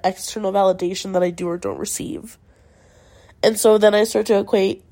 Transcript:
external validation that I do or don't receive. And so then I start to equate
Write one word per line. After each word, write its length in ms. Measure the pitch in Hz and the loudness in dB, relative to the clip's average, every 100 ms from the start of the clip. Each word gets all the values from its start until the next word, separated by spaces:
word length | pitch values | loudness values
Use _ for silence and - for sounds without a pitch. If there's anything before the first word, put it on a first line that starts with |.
external 480 | 180 190 - 220 196 | -4 -4 -10 -6 -2
validation 600 | 202 190 185 180 190 196 | 2 2 2 -4 -6 -4
that 80 | 180 | -2
I 80 | 180 | -2
do 180 | 170 175 | -2 -6
or 100 | 175 | -6
don't 200 | - - | -6 -8
receive. 600 | 214 - - - 220 - _ _ _ _ _ _ _ - - _ | -8 -8 -8 -10 -14 -20 _ _ _ _ _ _ _ -20 -20 _
And 160 | 220 214 | 0 4
so 200 | 220 214 | 4 6
then 160 | 208 | 6
I 100 | 208 | 4
start 220 | 220 - 214 | 2 -2 0
to 120 | 202 | 0
equate 460 | 202 214 190 - _ | 2 0 0 -2 _